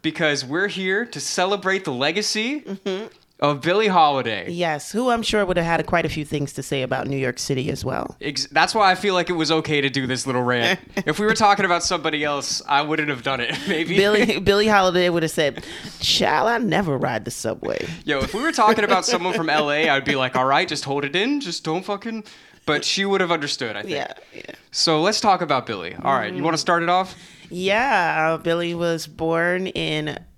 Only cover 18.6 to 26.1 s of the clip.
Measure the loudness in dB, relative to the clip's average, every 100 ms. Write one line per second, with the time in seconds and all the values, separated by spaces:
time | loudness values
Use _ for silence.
18.6 | 4 4 4 2 2 0 0 0 0 2
19.6 | 2 2 2 2 2 0 0 2 2 2
20.6 | 2 -4 -4 -4 -2 -2 0 -2 -4 -6
21.6 | -4 -4 -4 -6 -6 -10 -12 -20 -20 -10
22.6 | -2 0 0 0 2 2 2 0 -2 -4
23.6 | -6 -6 -6 -6 -6 -12 -18 -18 -18 -20
24.6 | _ 0 2 4 4 2 4 4 2 0
25.6 | 0 -6 -6 -4 0